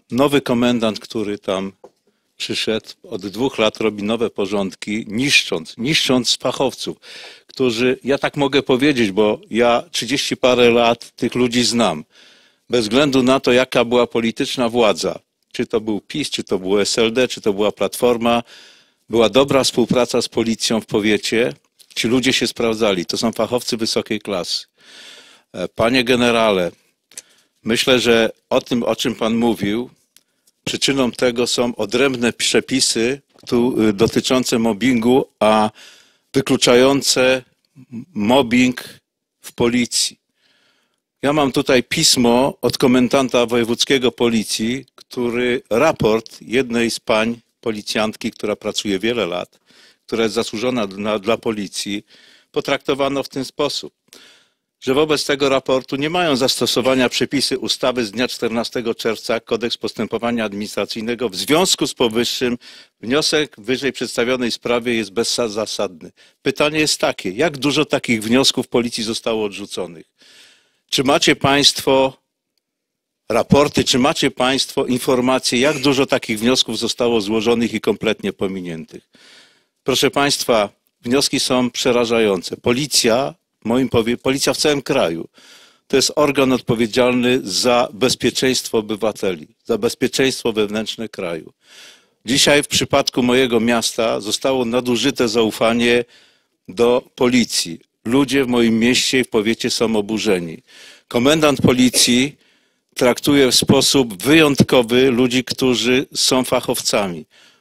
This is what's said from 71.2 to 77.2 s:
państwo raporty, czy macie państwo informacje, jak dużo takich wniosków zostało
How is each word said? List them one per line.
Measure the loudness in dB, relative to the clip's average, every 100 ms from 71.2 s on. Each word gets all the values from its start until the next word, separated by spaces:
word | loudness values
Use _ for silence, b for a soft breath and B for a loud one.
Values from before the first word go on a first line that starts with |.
| 2 2
państwo | 2 4 2 2 2 2 2 -2 _ _ _ _ _ _ _ _ _ _ -4
raporty, | -2 4 4 4 0
czy | 0 2
macie | 0 0 -2
państwo | 0 0 0 -2 -4 -2
informacje, | -2 0 0 2 0 0 0
jak | 0 0
dużo | 0 0 0
takich | -2 -2 -2
wniosków | 0 0 0 -4
zostało | -6 -2 0 0